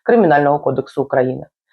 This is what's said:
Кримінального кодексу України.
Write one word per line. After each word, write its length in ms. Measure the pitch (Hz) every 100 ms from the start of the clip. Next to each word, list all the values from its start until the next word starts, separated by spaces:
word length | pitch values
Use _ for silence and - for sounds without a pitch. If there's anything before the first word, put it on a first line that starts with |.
Кримінального 560 | - 233 175 147 143 143
кодексу 440 | 135 131 127 -
України. 420 | 135 135 127 131 151 _ _